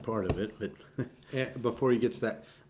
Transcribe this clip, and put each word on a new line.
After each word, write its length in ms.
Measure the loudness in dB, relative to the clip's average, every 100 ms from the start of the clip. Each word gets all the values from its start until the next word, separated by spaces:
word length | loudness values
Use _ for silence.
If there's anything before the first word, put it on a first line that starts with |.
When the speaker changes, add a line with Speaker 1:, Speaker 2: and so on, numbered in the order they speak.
Speaker 1:
part 280 | -4 0 0
of 60 | 0
it, 160 | -2 -4
but 140 | -8 -8 -10 -8
<laughs> 80 | -8 -10 -8
Speaker 2:
Eh, 120 | -4 -4 -2
before 300 | -2 2 4
you 60 | 4
get 140 | 2
to 60 | 0
that, 220 | -2 -4 -10 -20